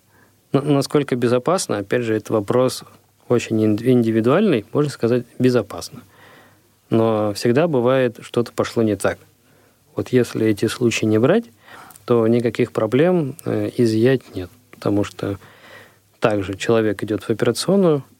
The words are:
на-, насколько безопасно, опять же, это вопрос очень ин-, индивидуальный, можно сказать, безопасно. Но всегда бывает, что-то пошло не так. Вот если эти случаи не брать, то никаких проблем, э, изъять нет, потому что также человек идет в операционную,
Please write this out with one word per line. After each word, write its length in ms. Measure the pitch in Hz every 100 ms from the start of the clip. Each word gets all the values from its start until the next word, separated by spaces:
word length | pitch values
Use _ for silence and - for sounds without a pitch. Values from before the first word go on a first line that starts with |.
| _ _ _ _ -
на-, 100 | 135
насколько 540 | 143 139 - 147 139 123
безопасно, 640 | 120 123 156 185 - 104
опять 240 | 101 123
же, 120 | 117
это 180 | 107 -
вопрос 520 | 110 101 123 127 - - - _ _ -
очень 340 | 120 - 110
ин-, 140 | 107 104
индивидуальный, 800 | 123 123 110 113 117 165 220 120 98
можно 180 | 139 147
сказать, 340 | - 113 123 120 -
безопасно. 640 | 127 123 98 85 - - - _ - - - _ _ _ -
Но 440 | 113 113 107 107
всегда 320 | 101 123 120 170
бывает, 520 | 131 120 135 123 -
что-то 300 | - 120 117
пошло 300 | - 107 127
не 140 | 110 101
так. 220 | 98 - - _ _ _ _ _ _ -
Вот 140 | 95
если 360 | 127 117 120 110
эти 200 | 104 110
случаи 400 | - 120 - 110
не 120 | 110
брать, 280 | 131 220 233 _ - - - -
то 220 | - 120 113
никаких 440 | 120 117 - 120
проблем, 640 | - 107 127 175 180 135 139
э, 260 | - 110 104 -
изъять 580 | 117 110 123 135 -
нет, 160 | 92 85 - _ -
потому 280 | 107 101
что 340 | 98 - 101 98 - - - - - _ _ -
также 360 | 113 104 95 95
человек 460 | - 113 107 98
идет 220 | 104 104
в 60 | -
операционную, 760 | 107 120 113 - 202 175 143 -